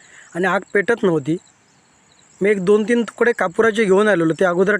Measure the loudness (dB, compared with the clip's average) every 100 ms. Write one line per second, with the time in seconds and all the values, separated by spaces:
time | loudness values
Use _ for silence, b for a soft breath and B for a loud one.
0 | B B B -4 -2 -2 -2 -4 -2 0
1 | 0 0 -2 -6 -8 _ _ _ _ _
2 | _ _ _ _ -2 0 2 2 2 -2
3 | -2 -2 -2 -2 -4 0 0 0 2 2
4 | 2 2 0 0 0 0 0 0